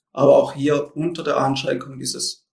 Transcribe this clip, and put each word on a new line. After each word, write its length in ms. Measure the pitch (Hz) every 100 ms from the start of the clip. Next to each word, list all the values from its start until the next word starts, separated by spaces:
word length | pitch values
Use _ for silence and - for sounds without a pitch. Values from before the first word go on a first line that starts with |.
| _
Aber 240 | - 139 143
auch 160 | 139
hier 440 | 139 143 147 - 147
unter 260 | 170 165
der 140 | 151 135
Einschränkung 640 | 135 135 139 131 139 135
dieses 400 | 131 127 - - _